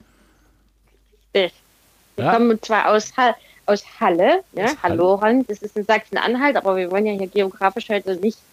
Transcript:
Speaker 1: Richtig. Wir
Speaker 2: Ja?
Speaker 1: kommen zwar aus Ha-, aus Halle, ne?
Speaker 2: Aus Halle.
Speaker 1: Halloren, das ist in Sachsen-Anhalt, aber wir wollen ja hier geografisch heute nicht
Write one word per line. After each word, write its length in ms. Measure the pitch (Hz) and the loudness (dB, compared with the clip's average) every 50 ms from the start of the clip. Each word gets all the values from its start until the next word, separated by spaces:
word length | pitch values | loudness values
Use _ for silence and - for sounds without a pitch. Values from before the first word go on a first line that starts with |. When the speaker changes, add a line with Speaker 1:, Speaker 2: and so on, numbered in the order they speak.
| _ _ _ _ _ _ _ _ _ _ _ _ _ _ _ _ _ _ _ _ _ _ _ _ _ _ _ | _ _ _ _ _ _ _ _ _ _ _ _ _ _ _ _ _ _ _ _ _ _ _ _ _ _ _
Speaker 1:
Richtig. 180 | 202 190 170 - _ _ _ _ _ _ _ _ _ _ _ _ | 0 0 0 -4 _ _ _ _ _ _ _ _ _ _ _ _
Wir 100 | - 214 | -4 0
Speaker 2:
Ja? 80 | - 202 | 2 2
Speaker 1:
kommen 280 | 233 240 240 220 214 | 4 4 2 2 0
zwar 280 | - - 220 202 - - | -2 -2 -2 0 2 2
aus 260 | 208 214 208 - - - | 2 0 0 -2 -4 0
Ha-, 180 | 254 240 220 - _ _ - _ _ | 0 0 0 -2 _ _ -20 _ _
aus 180 | - 208 202 - - - - | -2 -2 -2 -2 -10 -8 -2
Halle, 420 | - 196 175 165 190 247 330 381 381 _ - | 0 0 2 2 4 2 2 2 -2 _ -8
ne? 120 | - 190 | -4 -2
Speaker 2:
Aus 120 | 240 302 277 - | -2 -2 -2 -4
Halle. 120 | - - | -2 0
Speaker 1:
Halloren, 500 | 165 175 180 196 196 208 214 233 262 254 - | 2 2 2 2 2 2 2 2 2 0 -2
das 140 | 214 - | -6 -10
ist 160 | - 208 - 214 | -10 -10 -8 -8
in 80 | 202 | -2
Sachsen-Anhalt, 720 | - 220 214 214 - - - - 180 233 254 269 294 269 220 | 0 0 0 0 -4 -6 -4 -2 -2 -2 0 0 0 0 0
aber 180 | - 196 190 | 0 0 -2
wir 160 | 190 185 175 | -2 -2 -2
wollen 140 | 180 196 214 | -2 -2 0
ja 80 | 214 208 | 0 -2
hier 140 | 196 190 185 | -4 -6 -4
geografisch 640 | - 208 196 190 185 - 196 190 190 233 - - | -2 -2 -2 -2 -4 -2 -2 -2 -2 -2 -6 -4
heute 260 | 220 202 185 190 190 170 | -4 -4 -2 -4 -6 -2
nicht 200 | 180 226 214 - _ _ | -2 -4 -4 -6 _ _